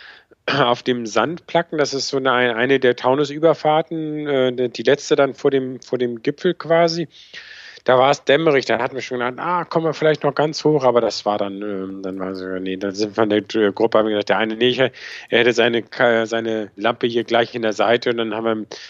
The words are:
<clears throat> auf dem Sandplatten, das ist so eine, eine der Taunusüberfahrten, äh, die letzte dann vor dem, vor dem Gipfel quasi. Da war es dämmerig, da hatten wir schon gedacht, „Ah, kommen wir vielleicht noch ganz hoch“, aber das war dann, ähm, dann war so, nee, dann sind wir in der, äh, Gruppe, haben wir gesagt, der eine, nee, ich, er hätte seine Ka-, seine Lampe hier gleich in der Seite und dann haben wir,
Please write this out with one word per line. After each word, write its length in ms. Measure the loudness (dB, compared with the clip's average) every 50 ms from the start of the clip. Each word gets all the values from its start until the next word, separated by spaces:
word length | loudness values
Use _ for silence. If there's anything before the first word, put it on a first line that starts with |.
| -20 -20 -20 -20 _ _ -20 _ -6
<clears throat> 0 |
auf 360 | -2 0 2 2 2 0 0
dem 240 | 0 -2 -2 -2 -2
Sandplatten, 720 | -2 0 0 0 0 -2 -8 _ -2 -2 -2 -2 -2 -2 -2
das 160 | -2 -2 -2
ist 140 | -6 -6 -4
so 100 | -4 -2
eine, 120 | 0 2
eine 460 | 2 2 2 2 2 0 2 2 2 4
der 160 | 4 2 2
Taunusüberfahrten, 1300 | 2 2 0 2 2 0 -2 -2 0 2 2 2 2 2 2 2 2 0 -2 -6 -6 -6 -6 -6 -6 -4
äh, 420 | -2 0 2 2 0 0 0 -2 -4
die 140 | -4 -2
letzte 340 | 2 2 2 2 2 0 2
dann 160 | 2 2 2
vor 180 | 0 0 0 2
dem, 300 | 2 2 -2 -2 -8 -10
vor 180 | -10 -6 -4 -2
dem 240 | -2 -2 -4 -4
Gipfel 300 | -4 -4 -4 -2 -2 -2
quasi. 560 | -2 -2 -2 0 2 4 4 2 0 -2 -6 -8 _ -20 -20 -20 -20 -20 -20 -20 -20 -20 -20 -20 -20 -6 0
Da 140 | 2 4 6
war 120 | 6 4
es 140 | 2 2 2
dämmerig, 420 | 2 2 4 4 4 2 2 2
da 120 | 0 0 0
hatten 160 | -2 -4 -6
wir 80 | -8
schon 160 | -8 -6 -6 -4
gedacht, 160 | -4 -4 -6 -6
„Ah, 260 | -4 -4 -2 -4 -4
kommen 220 | -2 -2 -2 0
wir 80 | -2 -2
vielleicht 300 | 0 2 0 2 2 0
noch 100 | -2 0
ganz 280 | 0 0 -2 0 0 0
hoch“, 200 | 2 2 4 4
aber 160 | 4 4 4
das 240 | 2 0 -2 -2 -2
war 140 | -2 -2 -2
dann, 240 | -2 -4 -6 -8
ähm, 400 | -8 -6 -6 -6 -8 -8 -10 -10
dann 160 | -8 -8 -8 -6
war 160 | -6 -8 -8
so, 120 | -8 -8
nee, 300 | -8 -8 -6 -6 -6 -6
dann 180 | -4 -4 -6 -4
sind 220 | -4 -4 -2 0
wir 80 | 0 2
in 60 | 2
der, 320 | 2 0 0 0 0 2
äh, 100 | 2 2
Gruppe, 260 | 2 2 0 2 2 2
haben 80 | 2
wir 60 | 2
gesagt, 180 | 0 -2 0 0
der 80 | 0 0
eine, 180 | 0 -2 -2
nee, 120 | 0 0 0
ich, 100 | 2 2
er 140 | 0 0 -2 -6 -18 -16 -16 -16 -6 0
hätte 240 | 2 4 4 4 4
seine 280 | 4 2 2 2 0
Ka-, 440 | -4 -4 -2 2 2 4 4 2 2
seine 440 | 0 -2 -4 -2 -2 -4 -4 -6 -8 -8
Lampe 300 | -4 -2 -2 -2 -2 -2
hier 180 | -2 -2 -2 -2
gleich 300 | 0 2 0 0 0 -2
in 80 | -4
der 120 | -4 -2 0
Seite 360 | 0 2 2 2 2 2 0
und 80 | -2 -2
dann 160 | -2 -4 -4
haben 100 | -4 -2
wir, 220 | -2 -2 -2 -4 -10 -14 -16 -18 -18